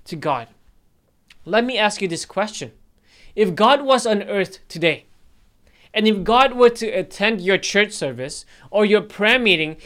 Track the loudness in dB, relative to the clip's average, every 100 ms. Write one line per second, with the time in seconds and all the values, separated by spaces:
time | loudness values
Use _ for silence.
0 | -16 -8 -4 -4 -6 _ _ _ _ _
1 | _ _ _ -20 -2 0 0 0 -2 -2
2 | -6 -6 -8 -6 -6 -8 -14 -16 _ _
3 | _ _ -8 -2 0 2 4 4 2 0
4 | 2 -2 -2 -4 -4 -8 -16 -4 -2 -2
5 | -8 _ -20 _ _ _ _ _ _ 0
6 | 2 2 2 2 2 4 4 4 -4 -4
7 | -6 -2 -2 -2 0 0 0 0 0 -2
8 | -8 -6 -10 -12 -18 -20 -4 0 4 2
9 | 0 -2 2 2 2 2 0 -8